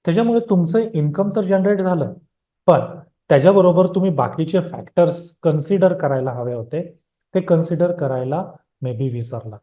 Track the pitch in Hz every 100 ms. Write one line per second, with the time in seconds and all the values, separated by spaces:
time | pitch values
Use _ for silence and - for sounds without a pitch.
0 | - 170 233 233 226 190 165 202 226 165
1 | 147 156 202 220 185 196 190 202 185 175
2 | 139 - _ _ _ _ - 151 - -
3 | - _ _ 143 151 196 180 175 180 180
4 | 190 143 123 - 160 190 170 120 - -
5 | 170 170 - _ 170 156 147 196 185 180
6 | 147 135 131 120 120 120 113 151 175 -
7 | _ _ _ 185 180 165 165 165 175 175
8 | 139 131 127 151 196 - _ _ 127 113
9 | 135 120 117 120 110 104